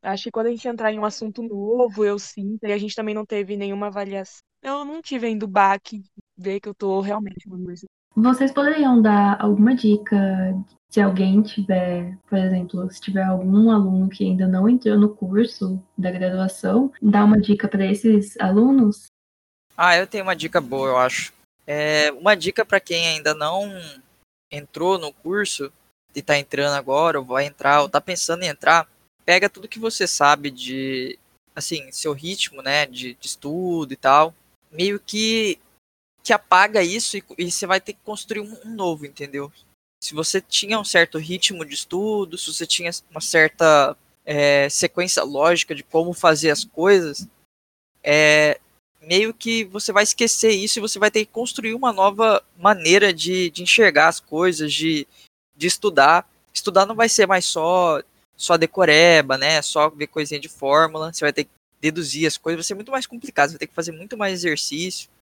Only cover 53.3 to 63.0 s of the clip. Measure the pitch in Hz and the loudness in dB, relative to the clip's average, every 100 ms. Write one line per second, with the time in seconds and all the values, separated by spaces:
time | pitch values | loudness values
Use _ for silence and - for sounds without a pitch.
53.3 | 185 175 156 180 - 208 151 160 170 _ | -2 -2 -4 0 4 6 6 4 2 _
54.3 | 156 185 160 156 143 160 156 143 _ _ | -2 0 0 -4 -2 -2 -2 -6 _ _
55.3 | _ _ _ 165 - 214 156 139 170 - | _ _ _ -4 -2 -2 4 6 4 0
56.3 | _ _ - - 185 196 220 226 - 190 | _ _ -8 0 2 2 2 0 4 4
57.3 | 190 175 - 160 180 175 147 - _ _ | 2 0 -2 0 2 2 0 -4 _ _
58.3 | _ - 170 160 - 175 151 170 165 139 | _ 0 2 2 2 4 6 8 6 4
59.3 | 135 139 156 143 156 151 151 147 - 147 | 0 0 0 0 0 0 0 -8 -6 -6
60.3 | 151 151 - 135 143 160 156 156 165 147 | -8 -12 -8 2 4 2 0 -10 -2 -2
61.3 | 143 143 _ _ _ 151 156 151 139 160 | -2 -6 _ _ _ -4 -4 -8 -2 -2
62.3 | - 160 165 165 196 220 269 | -2 -6 -6 -6 -10 -6 -6